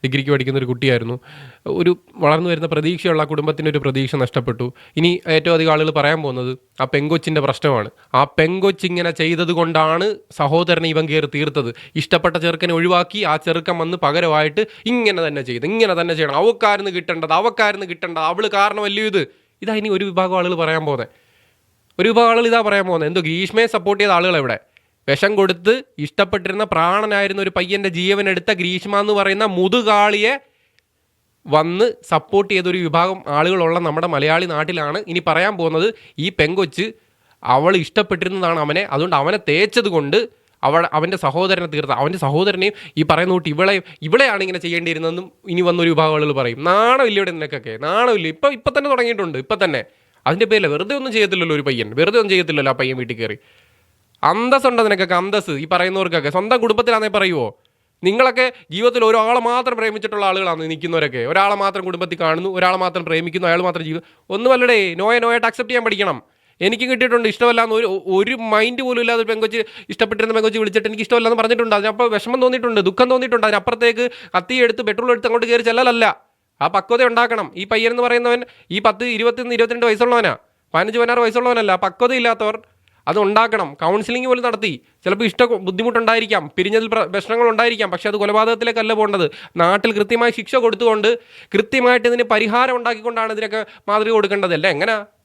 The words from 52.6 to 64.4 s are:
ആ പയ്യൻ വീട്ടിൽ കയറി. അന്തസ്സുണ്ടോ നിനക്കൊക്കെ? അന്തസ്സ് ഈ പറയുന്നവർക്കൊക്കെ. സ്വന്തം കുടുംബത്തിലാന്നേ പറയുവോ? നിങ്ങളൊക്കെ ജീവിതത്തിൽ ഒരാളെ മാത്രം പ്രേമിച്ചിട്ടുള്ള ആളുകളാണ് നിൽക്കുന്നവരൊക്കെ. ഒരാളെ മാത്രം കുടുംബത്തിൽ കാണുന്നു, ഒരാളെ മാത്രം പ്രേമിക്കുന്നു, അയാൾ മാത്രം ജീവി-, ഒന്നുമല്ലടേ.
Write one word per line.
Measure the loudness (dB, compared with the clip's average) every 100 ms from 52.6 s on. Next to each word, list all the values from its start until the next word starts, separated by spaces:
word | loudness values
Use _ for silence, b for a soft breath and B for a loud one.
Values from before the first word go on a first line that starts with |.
| 0
ആ | 0
പയ്യൻ | -2 -4
വീട്ടിൽ | -8 -6
കയറി. | -8 -8 b b b b b b b _ 0
അന്തസ്സുണ്ടോ | 2 2 2 2 2 2
നിനക്കൊക്കെ? | 2 0 0
അന്തസ്സ് | 0 -4 -2 -8
ഈ | -2
പറയുന്നവർക്കൊക്കെ. | 0 0 -2 -2 -2 -2
സ്വന്തം | -4 0 0
കുടുംബത്തിലാന്നേ | 2 2 2 2 0 0
പറയുവോ? | 0 0 -4 -8 _ _ _ _ -2
നിങ്ങളൊക്കെ | 4 2 4 -2 -2 B
ജീവിതത്തിൽ | 0 0 4 4
ഒരാളെ | 4 4 2 2
മാത്രം | -2 -2 -2
പ്രേമിച്ചിട്ടുള്ള | -4 -4 -6 -2 0
ആളുകളാണ് | 0 -2 -4 -6
നിൽക്കുന്നവരൊക്കെ. | -6 -2 -2 -2 -2 0
ഒരാളെ | 2 2 2
മാത്രം | -2 -2 -6
കുടുംബത്തിൽ | -6 -6 -2
കാണുന്നു, | -2 0 -2 0
ഒരാളെ | 2 2
മാത്രം | -2 -4 -2
പ്രേമിക്കുന്നു, | -4 -2 -2 0
അയാൾ | 0 0
മാത്രം | -4 -6
ജീവി-, | -8 b b b
ഒന്നുമല്ലടേ. | -2